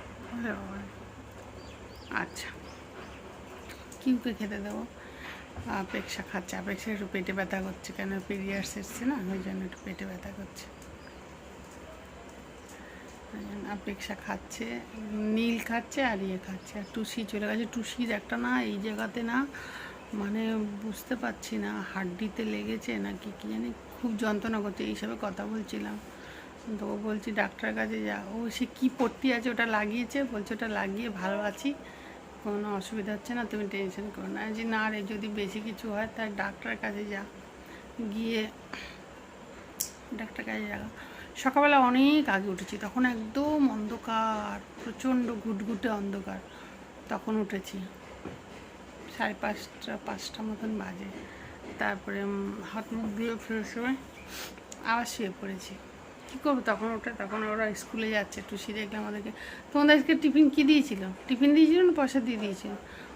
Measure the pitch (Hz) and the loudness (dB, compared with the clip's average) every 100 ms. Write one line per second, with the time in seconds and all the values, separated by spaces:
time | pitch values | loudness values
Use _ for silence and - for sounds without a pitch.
0 | - - - 233 233 196 196 196 202 - | -12 -12 -8 -4 -2 -4 -6 -8 -8 -12
1 | - - - - - - - - - - | -14 -14 -14 -14 -14 -14 -14 -12 -14 -12
2 | - 110 - - - - - - - - | -4 -4 -4 -6 -10 -10 -12 -14 -14 -12
3 | - - - - - - - - - - | -12 -12 -14 -14 -14 -14 -12 -14 -14 -2
4 | 269 247 247 196 208 208 202 214 240 - | 2 4 2 -2 -4 -4 -4 -6 -6 -10
5 | - - - - - - 226 208 185 208 | -14 -12 -12 -12 -12 -8 -4 -2 -2 -4
6 | 190 - 190 190 185 190 190 196 220 208 | -4 -6 -4 -6 -4 -4 -4 -4 -2 -4
7 | 190 190 185 196 185 190 190 185 - 190 | -2 -2 -2 -2 0 -2 -4 -6 -8 -4
8 | 196 196 185 202 196 196 185 202 190 - | -2 -2 -2 -4 -2 -2 -2 -6 -8 -2
9 | 247 277 185 190 190 190 185 - 98 92 | 0 0 0 -2 -2 -4 -6 -8 -8 -8
10 | 98 87 98 98 95 - - - - - | -8 -8 -10 -10 -12 -12 -14 -14 -16 -16
11 | - - - - - - - - - - | -16 -16 -16 -16 -16 -16 -16 -14 -14 -16
12 | - - - - - - - - - - | -16 -16 -16 -16 -16 -16 -16 -14 -14 -14
13 | - - - 214 208 202 190 208 214 196 | -16 -16 -12 -10 -8 -8 -6 -4 -4 -4
14 | - 196 - 196 - - 226 240 226 220 | -6 -6 -4 -4 -6 -6 -4 -6 -8 -8
15 | 208 214 214 220 233 233 226 233 233 285 | -4 0 2 4 4 2 2 0 0 2
16 | 254 196 196 185 190 190 - 214 196 226 | 2 2 0 -2 -4 -8 -8 -10 -6 -4
17 | 214 - 208 208 208 220 226 240 214 - | -4 -4 -2 0 0 0 -2 -4 -4 -2
18 | 233 208 - 233 247 254 226 202 214 214 | 0 0 0 0 2 4 2 0 -2 -2
19 | 220 240 233 247 277 - - - - - | -2 -2 2 2 2 -2 -10 -10 -10 -12
20 | - 208 202 220 226 220 208 202 220 196 | -6 -2 0 2 2 2 0 -2 -6 -6
21 | - 240 240 - - 220 202 214 185 190 | -4 -2 -2 -4 -4 -2 -2 -2 -4 -2
22 | 185 180 214 220 220 208 208 220 240 220 | -2 -2 -4 -2 -2 -2 -2 -4 -2 -2
23 | 202 185 208 190 214 220 240 226 - - | -2 -4 -8 -8 -4 -2 -2 -6 -10 -4
24 | 240 214 220 208 226 220 202 196 220 208 | -2 2 2 2 0 0 -2 -2 -2 -2
25 | 214 220 208 190 214 220 202 214 208 214 | -4 -2 -4 -4 -4 -4 -4 -4 -4 -6
26 | - - - - - - - 208 208 208 | -10 -14 -14 -14 -14 -12 -6 -4 -2 -2
27 | 214 214 220 214 196 - 220 220 220 220 | 0 -2 0 2 0 0 -2 0 0 0
28 | 214 202 196 226 233 - 254 - 262 262 | 0 -2 -4 -4 -2 0 -2 4 2 4
29 | 233 - 269 240 247 233 226 214 208 233 | 2 4 2 4 2 2 4 4 2 0
30 | 240 277 262 220 196 220 226 202 196 196 | 0 0 0 0 -2 -2 0 0 0 0
31 | 233 190 185 208 208 190 277 285 - - | -2 -2 0 2 0 0 -2 -2 -6 -14
32 | - - - - 214 202 208 202 190 220 | -14 -14 -16 -6 -2 0 0 -2 -2 -4
33 | 202 208 - 240 226 214 196 196 190 196 | -2 -4 -2 -2 0 -2 -2 0 -2 -4
34 | 208 - 190 208 214 214 226 220 220 214 | -6 -6 -4 -4 -2 -2 0 2 2 0
35 | 196 214 214 208 196 214 220 190 226 202 | -2 -2 -2 -2 -2 -2 -6 -6 -2 -2
36 | 220 226 220 202 196 196 233 220 214 202 | -2 -2 -2 -2 -2 -2 -4 -2 -2 -2
37 | 208 196 202 - - - - - - - | -4 -4 -6 -12 -16 -16 -16 -16 -12 -6
38 | 220 214 226 226 214 - - - - - | -4 0 0 2 0 -4 -12 -10 -10 -12
39 | - - - - - - - - - - | -16 -16 -16 -16 -16 -16 -8 -6 -6 -8
40 | - 214 220 - 220 214 208 202 220 - | -8 -6 -6 -6 -4 -2 -2 -4 -6 -10
41 | - - - - 269 285 294 277 247 254 | -12 -12 -12 0 4 8 10 12 10 10
42 | 277 302 254 196 202 180 190 202 208 254 | 10 8 8 4 4 -2 -4 -6 -2 4
43 | 254 226 220 277 294 302 269 214 214 226 | 4 4 0 2 4 6 6 6 0 -2
44 | - 226 220 214 208 202 - - 240 214 | 0 2 2 2 -2 -6 -8 -10 -8 -2
45 | 262 254 240 220 220 202 214 214 233 208 | 4 4 4 0 -2 0 0 0 0 0
46 | 101 98 98 95 - - - - - - | 0 -2 -4 -8 -8 -14 -14 -14 -16 -12
47 | - 190 - 220 202 196 - 190 185 - | -4 -4 0 0 2 -2 -4 -8 -8 -12
48 | - - - - - - - - - - | -14 -12 -10 -12 -14 -14 -16 -16 -16 -14
49 | - - 220 208 208 202 - - - 220 | -8 -2 0 0 -2 -2 -6 -10 -6 -6
50 | - 190 - - 220 214 220 214 190 185 | -4 -6 -6 -6 -4 -2 -2 -2 -4 -6
51 | 196 - - - - - 208 202 208 196 | -8 -10 -12 -12 -14 -12 -8 -2 0 0
52 | 202 196 202 196 196 208 180 220 214 226 | -2 -2 0 -2 -2 -4 -6 -6 -4 -4
53 | 220 202 233 226 - 220 208 233 247 269 | -2 0 -2 -2 -2 -2 -2 -2 0 0
54 | - - - - - - - - - 233 | -4 -14 -12 -10 -10 -12 -14 -6 0 2
55 | 233 - 196 - 196 190 - 196 - - | 0 -2 -4 -4 -6 -6 -8 -12 -14 -16
56 | - - - 254 302 262 220 202 226 220 | -16 -16 -12 0 4 4 4 2 2 -2
57 | 240 220 196 214 214 214 214 202 - 226 | -4 -4 -4 -2 0 2 0 0 -4 -2
58 | 220 214 196 202 - 202 - 214 202 214 | 2 2 0 -6 -6 -6 -4 -4 -4 -4
59 | 208 208 214 - - - - 285 294 302 | -4 -4 -6 -8 -10 -12 0 8 12 12
60 | - 311 302 285 294 302 285 302 - 196 | 10 6 8 10 10 10 10 10 8 0
61 | 190 190 - 247 285 294 311 349 359 311 | -4 -4 0 6 10 12 12 12 10 8
62 | 262 277 233 220 208 190 208 202 - - | 6 4 2 2 0 -2 -4 -6 -8 -12
63 | - | -12